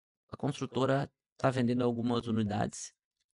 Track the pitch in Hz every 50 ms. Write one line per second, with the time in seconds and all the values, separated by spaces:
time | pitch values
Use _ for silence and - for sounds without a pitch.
0 | _ _ _ _ _ _ - - - 131 143 - 135 - - 117 131 127 135 139
1 | 143 - - _ _ _ _ _ - 135 123 131 120 117 123 123 123 120 120 117
2 | 113 120 120 117 117 117 110 110 110 101 98 107 117 - - - - - - _
3 | _ _ _ _ _ _ _